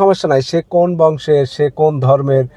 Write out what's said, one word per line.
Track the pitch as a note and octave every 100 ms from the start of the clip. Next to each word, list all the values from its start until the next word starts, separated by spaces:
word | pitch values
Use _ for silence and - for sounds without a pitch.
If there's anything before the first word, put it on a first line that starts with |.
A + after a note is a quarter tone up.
সমস্যা | G3 F#3+ E3
নাই। | C3+ C3
সে | E3 -
কোন | F3 F3 F3
বংশের, | D#3+ D#3 - D3 C3+
সে | - D3 C#3+
কোন | D#3 D3+ C3
ধর্মের, | C#3 C#3 C3+ B2+